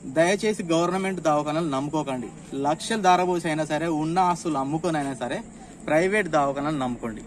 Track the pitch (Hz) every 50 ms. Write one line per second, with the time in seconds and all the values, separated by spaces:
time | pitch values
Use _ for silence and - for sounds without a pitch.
0 | - 139 131 156 165 175 202 202 - 214 214 - 196 165 165 165 170 175 180 190
1 | 185 190 190 175 165 160 147 147 147 151 147 160 170 156 139 131 143 147 143 156
2 | 143 139 131 127 113 98 - - - - - 139 139 160 220 220 - - 226 220
3 | 196 185 180 180 180 180 180 170 151 170 151 156 156 - 151 147 160 170 160 151
4 | 156 160 170 190 185 180 175 165 - 175 151 135 135 139 151 165 170 180 160 151
5 | 143 135 131 123 127 120 147 202 226 - - - - - - - - - 147 156
6 | 175 190 202 214 202 170 156 151 143 139 139 143 143 151 160 139 131 123 120 113
7 | 120 117 107 104 -